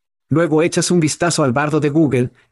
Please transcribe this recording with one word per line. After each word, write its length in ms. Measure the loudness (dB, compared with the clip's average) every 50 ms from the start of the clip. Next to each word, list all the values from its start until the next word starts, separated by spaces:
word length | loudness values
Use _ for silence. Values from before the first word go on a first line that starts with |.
| _ _ _ _ _ -4
Luego 340 | -2 0 0 2 2 0
echas 280 | 0 0 0 -2 -2 0
un 80 | 0 0
vistazo 460 | 0 0 -2 -2 -4 -2 0 0 0
al 80 | 0
bardo 260 | 0 0 -2 0 0 0
de 120 | 0 0
Google, 420 | 2 2 2 2 2 0 -2 -4 -6 _ _ _